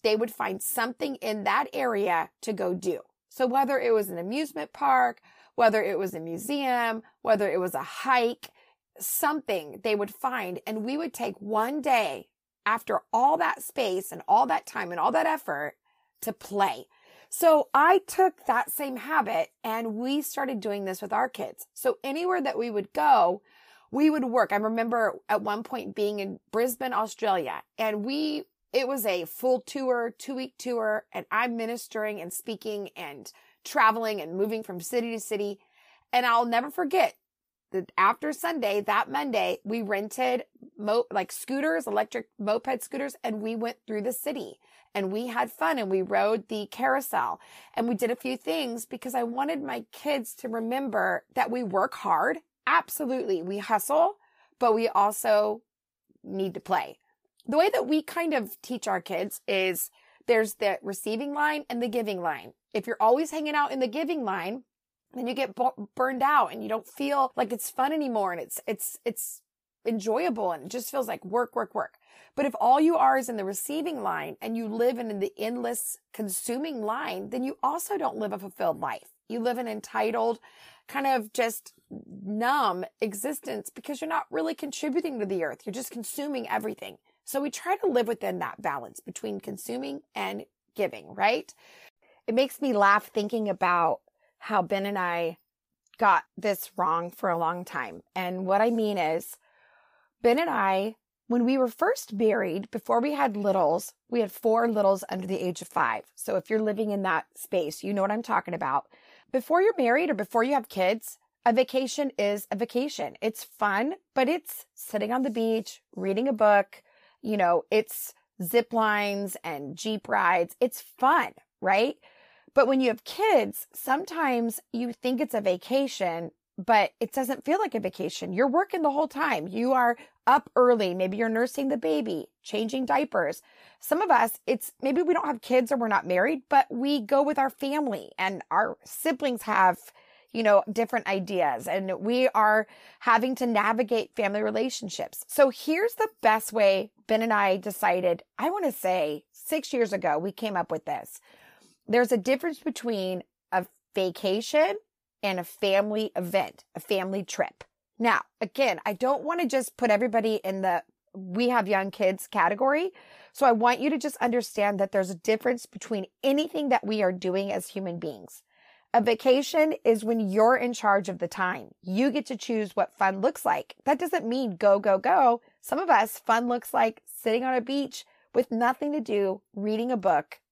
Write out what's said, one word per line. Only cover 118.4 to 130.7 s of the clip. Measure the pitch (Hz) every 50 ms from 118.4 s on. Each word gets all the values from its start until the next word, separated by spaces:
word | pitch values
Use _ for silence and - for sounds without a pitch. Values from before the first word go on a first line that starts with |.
zip | 185 165 226 233 226 -
lines | 240 226 220 214 208 208 208 202 202 202 202 190 - -
and | - 170 156 139 143 135 175
Jeep | - - 220 214 202 - -
rides. | 202 202 190 170 180 175 175 - - -
It's | 247 240 - -
fun, | - - - - 254 269 - - - - - _ _ _ _ _
right? | - 185 196 202 233 277 - _ _ - _ _ _ _ _ _ _ _ -
But | 277 277
when | 262 269 262
you | 262 240
have | 220 220 -
kids, | - - - 415 440 370 254 208 202 - - - -
sometimes | - - - 262 262 302 392 392 330 330 311 269 247 233 233 233 226 - - _
you | - 226 247 240
think | 233 - - 247 262 240
it's | 302 - -
a | 214
vacation, | 202 196 180 180 - - 247 277 277 247 - - 190 175 165 170 170 160 - _ _ _ _
but | - 180 - 226 214 196 - - -
it | 233 -
doesn't | - 269 262 233 262 - -
feel | 285 330 392
like | 427 - -
a | 220
vacation. | 190 185 - - 175 165 - - 180 180
You're | 180 202 262 269
working | 254 339 392 - - 359
the | 311 285
whole | 277 294 311 -
time. | - 277 320 302 233 160 151 190
You | 185 220 240 254
are | 269 254 240 240 240 - - - _ _ -
up | 233 262 285 - - -
early. | 254 247 247